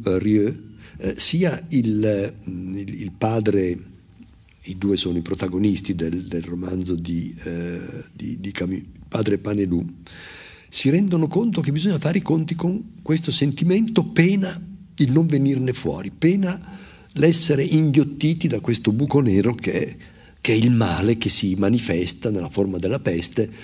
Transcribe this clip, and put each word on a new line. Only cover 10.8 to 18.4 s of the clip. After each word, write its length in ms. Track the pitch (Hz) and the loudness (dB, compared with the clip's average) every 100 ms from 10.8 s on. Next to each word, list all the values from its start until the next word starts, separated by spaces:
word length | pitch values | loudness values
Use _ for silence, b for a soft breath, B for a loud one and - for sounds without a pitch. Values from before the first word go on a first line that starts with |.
| 135 | 2
rendono 380 | 170 202 170 156 | 2 2 2 2
conto 340 | 180 233 170 | 2 0 0
che 100 | 139 | 0
bisogna 280 | 151 190 160 | 0 0 0
fare 200 | 147 175 | 0 0
i 20 | |
conti 340 | - 160 156 170 | 2 0 0 -2
con 400 | 170 202 - - | -2 -2 -6 -12
questo 300 | - 160 165 | -2 0 0
sentimento, 720 | - 143 - 165 190 226 185 165 | 2 0 2 2 4 4 2 2
pena 560 | - 170 202 190 - - - - - | 4 4 4 0 -6 -12 -16 -18 0
il 160 | 135 | 2
non 160 | 143 165 | 4 4
venirne 460 | 143 139 127 127 | 2 2 2 0
fuori, 380 | 123 - - 98 | -2 -4 -6 -8
pena 680 | - 165 196 185 190 B B B B B | 0 2 4 0 -4 B B B B B
l'essere 500 | 143 156 165 - 143 | 2 4 4 4 2
inghiottiti 840 | 147 156 156 147 143 - 151 165 | 4 4 4 4 2 0 0 0